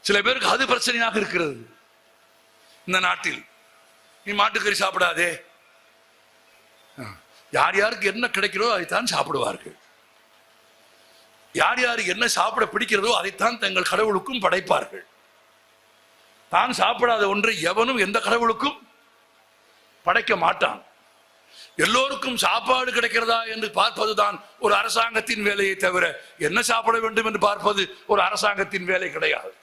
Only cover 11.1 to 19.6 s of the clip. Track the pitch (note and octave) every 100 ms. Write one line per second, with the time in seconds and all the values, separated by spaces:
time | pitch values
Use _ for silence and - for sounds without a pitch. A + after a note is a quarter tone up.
11.1 | - _ _ _ - G3+ B3 B3 A#3 F#3
12.1 | F#3+ A#3 - G3 A#3+ G#3+ - A#3 G#3 G#3+
13.1 | G#3 F#3+ F#3+ A3 A#3+ G3 F#3 F3+ F#3 A3
14.1 | F#3+ - B3+ F#3+ F#3 F3+ D3+ - G2 -
15.1 | _ _ _ _ _ _ _ _ _ _
16.1 | _ _ _ _ F3 B3+ A#3 F#3+ A#3 A#3+
17.1 | A3 G3+ G3+ A3+ G3+ D#3+ G3+ A#3 B3 F#3+
18.1 | A3 G3+ A#3 A#3 A3+ - - - _ _
19.1 | _ _ _ _ _